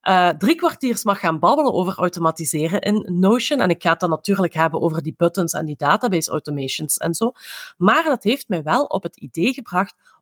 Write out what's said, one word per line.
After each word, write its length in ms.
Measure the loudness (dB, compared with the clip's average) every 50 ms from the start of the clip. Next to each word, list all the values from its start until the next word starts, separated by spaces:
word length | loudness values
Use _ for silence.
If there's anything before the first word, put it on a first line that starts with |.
eh, 280 | _ 4 4 4 4 2
drie 260 | 2 2 2 2 2
kwartiers 480 | 4 2 -2 -2 0 -2 -2 -2 -2 0
mag 160 | -2 -2 0
gaan 200 | 0 -2 0 2
babbelen 340 | 4 4 4 4 2 2 2
over 220 | 0 0 -2 -2
automatiseren 840 | -2 -2 -4 -2 0 -2 -2 -2 -2 -6 -4 -2 -2 -2 0 -2 -2
in 240 | 0 0 0 0 -2 -2 0 2
Notion. 400 | 4 4 4 2 2 -2 0 2
En 100 | 2 2
ik 120 | 0 0
ga 80 | 2 0
het 100 | 0 2
dan 100 | 0 -2
natuurlijk 440 | -2 -2 _ -2 0 0 0 -2 0
hebben 280 | 0 0 0 0 0
over 220 | -2 0 -2 -2 -6
die 120 | -6 -4 _
buttons 360 | 0 0 0 0 -4 -4 -4
en 120 | -6 -6
die 120 | -6 -6 -2
database 540 | 0 0 2 2 2 0 0 0 -2 -2
automations 680 | -6 -6 -4 -4 -6 -6 -4 -6 -6 -6 -4 -4 -4 -4
en 160 | -2 -4 -2
zo. 180 | -2 -2 -4 -4 _ -18 -18 -16 -16 -16 -18 -6 _
Maar 260 | 2 4 4 4 2
dat 200 | 0 0 0 0
heeft 240 | -2 -2 -2 -2 _
mij 160 | -4 -4 -2
wel 200 | 0 0 0 0
op 200 | 0 -2 -6 -6
het 140 | -6 _ _
idee 360 | -18 -12 _ -2 -2 -2 -2
gebracht 420 | -4 -10 -4 -2 -2 -2 -2 -6 _ _ _ _ _